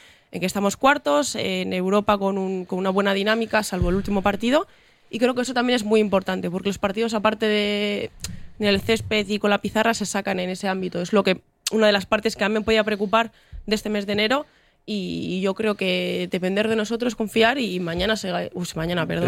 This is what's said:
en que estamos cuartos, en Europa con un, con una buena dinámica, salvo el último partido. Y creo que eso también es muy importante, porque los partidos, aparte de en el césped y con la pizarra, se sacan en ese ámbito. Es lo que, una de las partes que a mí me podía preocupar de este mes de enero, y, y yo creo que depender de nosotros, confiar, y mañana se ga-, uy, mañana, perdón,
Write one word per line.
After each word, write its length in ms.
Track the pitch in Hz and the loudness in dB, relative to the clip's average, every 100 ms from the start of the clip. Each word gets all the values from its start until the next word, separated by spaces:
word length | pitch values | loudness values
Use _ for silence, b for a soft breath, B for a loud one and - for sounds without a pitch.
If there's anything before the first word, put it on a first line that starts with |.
| b b b | b b b
en 100 | - | -6
que 60 | 180 | -4
estamos 300 | 196 202 - | 0 0 2
cuartos, 600 | 262 285 294 294 285 220 | 4 4 2 2 0 -2
en 360 | - 185 185 | -2 -2 -2
Europa 460 | 185 185 208 202 202 | -2 2 2 4 2
con 180 | 196 196 | 0 -2
un, 300 | 190 190 180 | -2 -4 -4
con 120 | 185 | -2
una 120 | 190 | 0
buena 240 | 190 202 | 2 2
dinámica, 480 | 196 202 226 220 214 | 2 2 0 2 0
salvo 260 | 202 180 180 | 0 0 0
el 60 | 190 | 0
último 240 | 202 202 | 0 0
partido. 460 | 202 196 226 294 403 b b b _ | 0 0 2 2 0 b b b _
Y 120 | 226 | 0
creo 140 | 240 | 0
que 60 | 247 | 0
eso 140 | 247 | -2
también 220 | 247 247 247 | 0 2 0
es 80 | |
muy 160 | 208 220 | 2 2
importante, 500 | 208 190 185 185 185 | 4 2 0 -4 -4
porque 180 | 185 196 | -4 -4
los 100 | 190 | -2
partidos, 360 | 202 196 233 | -2 -2 -2
aparte 320 | 220 214 214 214 | 0 0 0 0
de 640 | 208 208 208 208 202 - - - B B - | 0 0 -2 -2 -4 -6 -10 -12 B B -2
en 80 | 208 | 2
el 140 | 196 | 2
césped 440 | - 226 - 214 196 | 2 0 0 -2 0
y 120 | 208 | 0
con 100 | 208 | 2
la 140 | 202 | 2
pizarra, 320 | 202 214 226 | 2 2 2
se 100 | 220 | 0
sacan 340 | 202 196 196 185 | -2 -2 -2 -2
en 120 | 180 | -4
ese 180 | 185 196 | -4 -4
ámbito. 320 | 190 185 175 | -2 -4 -4
Es 140 | 175 | 2
lo 100 | 208 | 2
que, 160 | 190 180 - _ - | 4 0 -4 _ -2
una 140 | 220 214 | 4 6
de 60 | |
las 120 | 202 | 4
partes 320 | - 214 220 - | 2 0 0 0
que 80 | |
a 40 | 202 | 0
mí 40 | |
me 60 | 214 | 0
podía 240 | 214 220 | 2 2
preocupar 480 | 214 202 202 226 226 b b b - | 2 -2 2 2 0 b b b -4
de 80 | 214 | -4
este 120 | 214 | -2
mes 160 | 208 202 | -4 -2
de 60 | |
enero, 320 | 208 220 277 302 b b b | 0 2 0 -2 b b b
y, 420 | - 208 180 170 165 185 | -8 -6 -4 -6 -4 -2
y 40 | |
yo 140 | 196 | -2
creo 200 | 190 214 202 | -2 -2 -2
que 520 | 190 180 180 180 180 | -2 0 -2 -4 -4
depender 380 | 185 185 196 220 | -2 0 0 0
de 80 | 226 | 0
nosotros, 380 | 214 226 240 220 | -2 -2 -2 -2
confiar, 420 | 214 220 226 277 | -2 2 4 2
y 220 | 214 180 | -2 -4
mañana 340 | 170 175 196 202 | -4 -2 -2 -2
se 140 | 190 | -2
ga-, 200 | 175 - | -4 -6
uy, 140 | 180 175 | -8 -8
mañana, 320 | 160 165 175 160 | -4 -2 -2 -2
perdón, 180 | 170 | 0